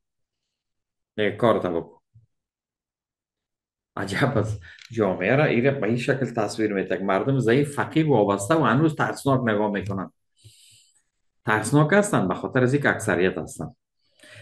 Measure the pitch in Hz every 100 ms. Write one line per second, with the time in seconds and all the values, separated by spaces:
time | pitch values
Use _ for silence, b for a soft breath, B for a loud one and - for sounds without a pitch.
0 | _ _ _ _ _ _ _ _ _ _
1 | _ - 101 - 117 101 90 82 80 -
2 | _ _ _ _ _ _ _ _ _ _
3 | _ _ _ _ _ _ _ _ _ -
4 | 95 98 127 107 101 - B B - 113
5 | 101 85 92 135 156 117 139 139 101 120
6 | - 127 120 117 104 - 107 98 90 90
7 | 98 95 117 135 110 131 147 - 104 156
8 | 156 120 98 101 - 165 113 123 156 151
9 | 110 - 139 127 120 104 107 101 95 98
10 | 87 _ _ b 107 b b b b b
11 | _ _ _ _ - 107 - 143 151 202
12 | 202 127 92 92 - 127 123 143 117 90
13 | 107 85 92 85 - - 78 - _ _
14 | B B B B